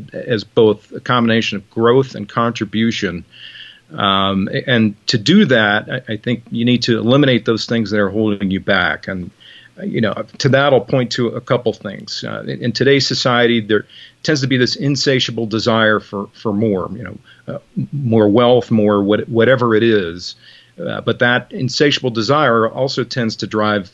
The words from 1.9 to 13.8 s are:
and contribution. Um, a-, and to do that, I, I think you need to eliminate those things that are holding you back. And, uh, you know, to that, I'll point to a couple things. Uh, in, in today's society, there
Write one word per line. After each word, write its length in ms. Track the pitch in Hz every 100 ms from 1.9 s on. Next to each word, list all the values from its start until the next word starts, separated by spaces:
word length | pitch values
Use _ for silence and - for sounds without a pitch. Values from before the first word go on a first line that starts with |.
| 131 131 113
and 120 | 101
contribution. 1000 | 123 117 117 104 107 113 113 98 85 - - - - - - _
Um, 580 | 156 101 98 98 98 98
a-, 160 | 135 135
and 280 | 120 110 - -
to 140 | 120
do 260 | 101 196 170
that, 420 | 117 107 104 -
I, 260 | 135 -
I 40 | 107
think 280 | 123 120 -
you 160 | 117 120
need 160 | 120
to 160 | 127 110
eliminate 480 | 110 139 139 117 117
those 220 | 107 -
things 240 | 117 101
that 80 | 104
are 100 | 98
holding 400 | 104 107 101 98
you 100 | 95
back. 480 | 90 95 87 78 -
And, 220 | 95 87 - - - - -
uh, 60 |
you 180 | 202 135
know, 120 | 107 - - -
to 100 | 135
that, 240 | 135 143
I'll 80 | 127
point 300 | 120 135 120
to 160 | - 117
a 140 | 120
couple 320 | - 123 113
things. 500 | - 104 104 107 - 120
Uh, 140 | 104
in, 220 | - 135
in 80 | 123
today's 340 | - 139 139 -
society, 540 | 123 131 120 120 117
there 260 | 104 104